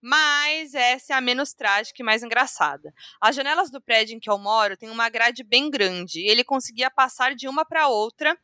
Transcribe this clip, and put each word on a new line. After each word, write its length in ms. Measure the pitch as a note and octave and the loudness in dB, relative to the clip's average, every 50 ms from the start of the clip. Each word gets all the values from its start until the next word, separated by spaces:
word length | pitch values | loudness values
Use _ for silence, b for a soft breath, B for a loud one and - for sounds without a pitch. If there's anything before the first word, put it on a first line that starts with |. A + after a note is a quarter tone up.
Mas 720 | - A#3+ C4+ D4+ D#4 D4 C#4+ C#4+ D4 D4 D4+ D#4+ D#4+ C#4+ B3+ | -2 2 2 2 4 4 2 2 0 0 -2 -4 -6 -8 -2
essa 380 | C#4 B3 B3 B3 C4 - - C#4+ | 0 2 2 2 0 -2 -2 -2
é 40 | |
a 40 | C4 | 0
menos 320 | B3+ B3 B3 B3+ C#4+ C#4 - | 0 0 0 0 -2 -4 -6
trágica 480 | _ B3+ G#3 G3 G3+ A3 - - - B3 | _ 0 0 0 0 0 -4 -10 -8 0
e 20 | |
mais 180 | A3 G#3+ A3+ A3+ | 0 0 0 0
engraçada. 720 | A#3 A3 A#3 C4+ C4 - - E3+ D3+ C#3 C#3+ _ D3+ _ B B B B B | -2 0 0 0 0 0 -2 0 -2 -2 -6 _ -20 _ B B B B B
As 160 | - G#3+ B3 | 2 2 2
janelas 340 | C4 C4+ C#4+ D4+ E4 F#4+ D#4+ | 2 -2 0 0 0 0 -2
do 100 | A#3+ C#4 | -4 -16
prédio 360 | _ - A#3 A3 A3 A3 A3+ | _ 2 2 2 2 0 -6
em 40 | A3+ | -14
que 100 | - G#3+ | -2 -2
eu 80 | G#3 G3+ | -2 -2
moro 380 | G3+ G3+ G#3+ A3 G#3+ G3+ G3 | 0 0 2 2 2 2 0
têm 140 | _ - A3 | _ -12 -12
uma 180 | A3+ A3+ A#3 A#3 | -4 -2 -2 -2
grade 360 | A3+ A3+ A3+ A#3+ A#3+ A#3+ B3+ | 0 2 0 0 0 -2 -6
bem 260 | G#3 G#3+ B3 C#4+ D4+ | _ 2 2 2 2
grande, 500 | C#4 C4+ G3+ F#3 F#3 F3+ F3 F3+ - D#3+ | 0 0 0 0 0 -4 -8 -10 -10 -6
e 80 | F3+ G#3 | 0 2
ele 140 | G#3+ A#3+ B3 | 2 2 2
conseguia 480 | - C#4 C4 B3+ - A#3 A3 B3+ C4 | -2 -2 -4 -4 -6 -6 -4 -4 -2
passar 440 | _ - C4 C4 - - B3+ B3+ C#4 | _ 2 0 0 2 -2 -2 -2 -2
de 120 | A#3+ C4 | -4 -10
uma 180 | C4+ C4 D4 D#4+ | -6 -4 -4 -4
pra 220 | _ E4 D#4+ D#4 C#4+ | _ 0 2 2 2
outra 480 | A#3+ G#3 G#3+ A3+ _ _ D4+ D4+ E4+ - | 2 0 -2 -2 _ _ -2 -2 -2 -2